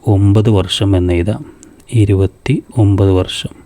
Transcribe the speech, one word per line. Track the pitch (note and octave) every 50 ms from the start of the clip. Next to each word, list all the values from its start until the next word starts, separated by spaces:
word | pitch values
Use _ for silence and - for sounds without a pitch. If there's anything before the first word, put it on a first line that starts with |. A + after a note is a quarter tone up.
| _ - G#2
ഒമ്പത് | G2 G2+ G2+ G2+ A2 G#2 A#2 G#2+
വർഷം | G2 F#2 F#2+ - - A2 G2 G2 F#2
എന്നെഴുതാം. | F2 F2+ F2 E2+ F2 G2 A2 - - - - - - - - - - _ - A#2+
ഇരുപത്തി | G#2 G2+ G2+ F#2+ F#2+ F#2+ - _ _ - C3 - - _ - - G#2+
ഒമ്പത് | G2+ G2+ F#2+ G2+ G2 F#2+ F#2
വർഷം | F2+ - - - - - - - -